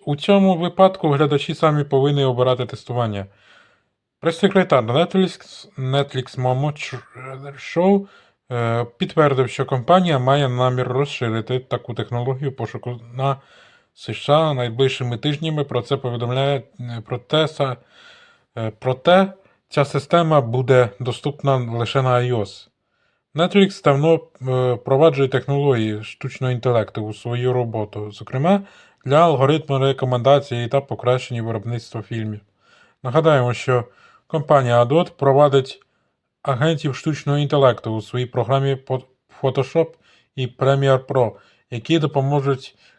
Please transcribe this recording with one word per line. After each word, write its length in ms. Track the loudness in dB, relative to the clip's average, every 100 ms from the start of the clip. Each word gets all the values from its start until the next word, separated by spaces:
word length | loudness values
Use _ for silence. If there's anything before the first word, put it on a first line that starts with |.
у 120 | -6 -4
цьому 420 | 2 4 4 2
випадку 520 | 0 4 4 4 0
глядачі 440 | 2 2 0 -2
самі 300 | 0 2 2
повинні 400 | 0 2 2 2
обирати 420 | 0 2 0 0 -4
тестування. 600 | -8 -6 -4 -2 -4 -10 _ _ _ _ _ _ _ _ -6
Прес-секретар 640 | -6 0 0 2 2 2
Netflix, 840 | 2 0 0 0 -2 -4 -20 -20 -18 -8
Netflix 600 | -4 -2 -2 -6 -8 -4
Momo 320 | -2 -2 -4
Ч-, 260 | -6 -12 -14 -16 -20 -18 -16 -18 -18
Show, 500 | -6 0 4 2 0 _ _ _ -8
е, 320 | -2 0 -2
підтвердив, 640 | -4 -6 -4 2 2 4 0
що 140 | -2
компанія 540 | -4 -2 4 4 4 2
має 300 | 2 2 2
намір 400 | 0 0 0 -2
розширити 680 | -2 -2 -4 -4 -4 -2 -4
таку 360 | -4 -8 -6
технологію 580 | -8 -6 -4 -4 -4 -6
пошуку 480 | -6 -10 -8 -10 -12 -12
на 260 | -4 -4 -4 _ _ _ _ _
С 200 | _ -12
Ш 360 | -6 2 2 2
А 40 |
найближчими 640 | -2 -4 0 0 0 -6 -4
тижнями. 460 | -4 -4 -4 -4
Про 180 | -2 -4
це 140 | -2 -4
повідомляє, 640 | -4 -6 -4 -2 0 -2 -6 -16
е, 220 | -12 -12 -10
проте 420 | -10 -2 0 0
са-, 280 | -2 -4 -6 _ _ -20 -20 _ _ _ -8
е, 160 | -8 -4
проте 540 | -4 0 4 4 4 -4 _ _ _
ця 160 | -2
система 560 | 0 -2 0 2 4 2
буде 500 | 2 -2 2 4 2 -2
доступна 560 | -8 -6 -8 -4 -2 0
лише 460 | -2 -4 -2 0
на 80 | 2
айос. 600 | 0 0 -2 -4 -10 -20 _ _ _ _ _ _
Netflix 500 | -2 2 4 2 2
давно, 360 | 2 2 4 2 -2 -10
е, 300 | -4 0 0
впроваджує 560 | -2 0 4 4 4 0
технології 760 | -2 -2 0 2 2 0 -4
штучного 480 | -10 -14 -12 -6 -4
інтелекту 500 | -2 0 0 0 -6
у 120 | -8
свою 380 | -10 -8 -4 -2
роботу, 580 | -2 -2 -4 -8 -10 -12
зокрема 520 | -14 -8 -2 2 0 -2 -20 _ _
для 120 | 0 4
алгоритму 600 | 4 4 2 2 0 0
рекомендацій 920 | 0 0 -2 0 4 4 2 -6 -2
та 100 | -4
покращення 600 | -4 -4 -2 -2 -2 -8
виробництва 600 | -6 -6 -6 -10 -10 -12
фільмів. 380 | -10 -8 -8 -10 _ _ _ _ _ _
Нагадаємо, 520 | -4 0 2 2 2
що 300 | -2 0 0 -2 _ _ _ -8
компанія 580 | -4 2 2 4 4
Adobe 280 | 4 2 0 0
провадить 640 | 2 4 4 4 0 -10 _ _ _ _ _ _
агентів 540 | -6 -2 0 -2 -4 -4
штучного 420 | -6 -4 -2 -2
інтелекту 560 | 0 4 4 2 -4
у 80 | -6
своїй 240 | -6 -6 -4
програмі 500 | -4 -2 0 0 -4
по-, 260 | -4 -8 -8 _ _ -4
Photoshop 460 | -4 -2 -2 -2 -2 _ _ _ _ -8
і 100 | -8
Premiere 600 | -2 0 2 2 2 0
Pro, 260 | -2 -2 -4 _ _ -14
які 280 | -10 -2 0
допоможуть 800 | 0 -2 0 0 0 -4 -6 _ _